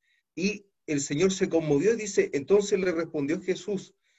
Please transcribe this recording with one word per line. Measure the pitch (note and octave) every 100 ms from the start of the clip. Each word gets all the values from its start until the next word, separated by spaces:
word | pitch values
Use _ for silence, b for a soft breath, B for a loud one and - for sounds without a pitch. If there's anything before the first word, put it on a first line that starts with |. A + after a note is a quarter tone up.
| _ _ _ -
Y | G3 G#3 _ _ -
el | C#3+
Señor | C#3 D3 F#3+
se | F#3+ F#3+
conmovió | E3 D#3 C#3+ F#3+
y | A#3
dice, | G#3 G3+ E3+
entonces | C#3+ C3 G3+ G3+ G3+
le | F#3
respondió | E3 D#3+ D3+ C#3 F#3
Jesús, | F#3+ F3+ - G3 - _ _